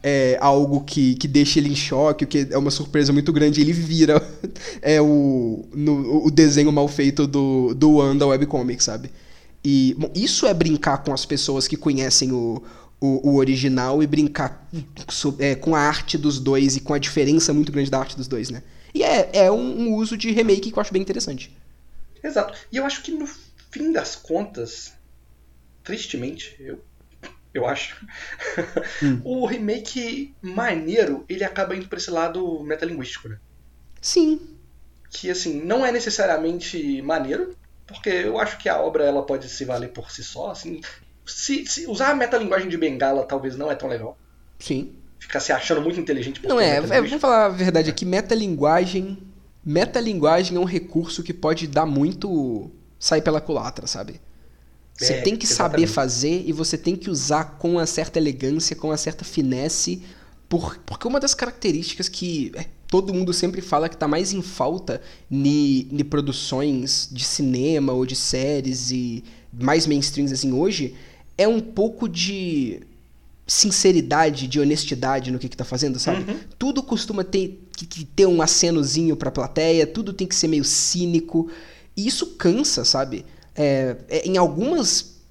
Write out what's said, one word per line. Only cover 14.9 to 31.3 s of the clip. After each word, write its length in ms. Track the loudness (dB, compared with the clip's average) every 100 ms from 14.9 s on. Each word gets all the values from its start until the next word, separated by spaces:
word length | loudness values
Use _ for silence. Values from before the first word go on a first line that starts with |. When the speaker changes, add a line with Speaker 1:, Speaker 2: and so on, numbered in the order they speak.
| -16 -10
Speaker 1:
so-, 280 | -4 -4 0
é, 160 | 0
com 220 | 0 2 4
a 40 |
arte 380 | 2 0 -2 0
dos 220 | 0 0
dois 360 | 2 4 4 0
e 40 |
com 120 | -2
a 60 | -2
diferença 560 | 0 0 4 4 4
muito 160 | 2 2
grande 180 | 0 0
da 120 | -2
arte 160 | -4 -8
dos 100 | -6
dois, 240 | -6 -6
né? 140 | -10 -16 -20 -10
E 120 | -2
é, 260 | 2 2 2
é 180 | 6 6
um, 280 | 4 -2 -2 -2
um 40 |
uso 220 | -2 -2 -4
de 160 | 0
remake 400 | 2 4 2 0
que 40 | -4
eu 20 |
acho 120 | -2
bem 100 | -2
interessante. 540 | -2 -4 -6 -8 -12 -20 -20 -20 -18 -14 -14 -10
Speaker 2:
Exato. 300 | -4 -2 -2 -8 -8
E 40 | -4
eu 80 |
acho 160 | -4 -6
que, 80 | -8
no 160 | -8 -8 -12 -20 -20 _
fim 220 | -6 -2
das 240 | -2 -4 -12
contas, 760 | -4 -4 -4 -8 -10 -12 -18 -20 -20 -20 _ -20 -20 _ _ _
tristemente, 720 | -10 -10 -8 -8 -8 -10 -16 -16
eu, 220 | -16 -16 -18 _ _ -20 -20 -20 _
eu 120 | -4 -4
acho, 380 | -4 -8 -14 -20 -18 -16 -12 -8
<laughs> 520 | -6 -4 -6 -6 -2
Speaker 1:
Hum. 180 | 0 0
Speaker 2:
o 220 | -2 -4 -2
remake 880 | -2 -4 -4 -6 -8 -6 -8 -10 -12
maneiro, 840 | -8 -4 -2 -2 0 2 2 -2
ele 160 | -6